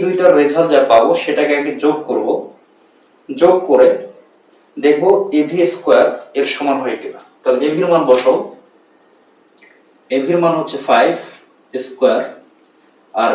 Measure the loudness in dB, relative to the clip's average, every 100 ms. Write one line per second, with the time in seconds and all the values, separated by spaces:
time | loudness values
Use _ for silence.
0 | 0 2 2 4 2 0 2 2 4 4
1 | 4 0 -2 -2 0 -2 -4 -2 -2 -2
2 | -4 -4 -2 -4 -6 -20 _ _ _ _
3 | _ _ -14 0 2 4 2 4 4 2
4 | -6 -20 _ _ _ _ _ -2 0 2
5 | 2 2 0 -2 -2 0 -2 -2 2 2
6 | 2 -2 -8 -4 -4 -4 -4 -4 -4 -8
7 | -10 -16 -20 _ -2 -2 -2 -2 0 2
8 | 2 2 2 -2 -4 -16 _ _ _ _
9 | _ _ _ _ _ _ _ _ _ _
10 | -6 -4 0 0 0 0 -4 -6 0 2
11 | 2 -2 -10 -20 _ _ _ -12 -12 -2
12 | 0 0 -4 -12 _ _ _ _ _ _
13 | _ -4 -2